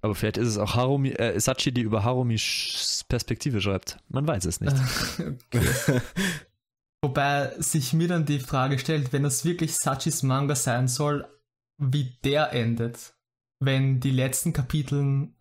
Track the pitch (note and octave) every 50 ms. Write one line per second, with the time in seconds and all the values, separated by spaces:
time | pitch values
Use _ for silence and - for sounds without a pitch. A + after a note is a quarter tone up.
0 | - G#2+ G2+ - - G#2+ G#2+ - A#2 A#2+ G#2+ G#2 G#2 G2+ - A#2+ B2 C3 C#3 C#3
1 | C3+ C3+ - - A2 A#2 F2 F#2+ B2 - C3 - - C#3+ B2 B2 A#2 G#2+ G#2+ A2
2 | G2+ A#2+ B2+ B2+ B2+ A#2+ A2+ G#2+ - - - - - - - - - - - -
3 | - _ - A#2+ - - A#2+ - - D3+ B2 G#2 F#2 G2 G2 F#2 - - - -
4 | _ _ - C3 C#3+ D#3 D3+ G2 F#2 F2 F2 - - D3 C#3 C3+ C3 B2 - -
5 | - - - - E3 D3+ C#3 B2+ - _ - A#2+ - C3 C3 B2 - - C3+ B2
6 | - - - - G3 F#3 E3+ D3 - _ _ _ _ _ _ _ _ _ _ _
7 | - C#3+ A#2+ D3 C#3 C#3+ C#3+ C#3+ C#3 C3 - - F3 - - D#3+ B2+ - - D#3+
8 | E3+ E3+ F3+ E3+ D#3 C#3+ D3 C#3 B2+ - - C3+ C3 C3+ C#3+ B2+ - - D#3+ D3+
9 | C#3 B2 - C#3 C#3 C#3+ C3+ - - E3 F3 F3 E3 D#3 - - - - C3+ C3+
10 | - D#3+ - - - C3 C3 C3+ C#3+ C#3 D3 C3+ - C3+ A#2 B2 C3 B2+ B2 -
11 | D3+ D3 D3 C#3+ - - - _ _ _ _ _ _ _ _ _ D3 C3 C3 D3
12 | C3+ B2+ - _ - C3+ C#3+ D3 D#3 - - B2 A2+ A2+ A#2 A#2 A#2 A#2 A#2+ -
13 | - - _ _ _ _ _ _ _ _ _ _ C3 C3+ C3+ C3+ C3+ C3+ C3+ B2+
14 | B2+ C#3+ C3 B2+ B2+ C3+ C3 - - E3+ D#3+ - B2+ - - D#3 C#3 - D3 C#3+
15 | C#3+ C#3 C#3 C#3 D3 - - _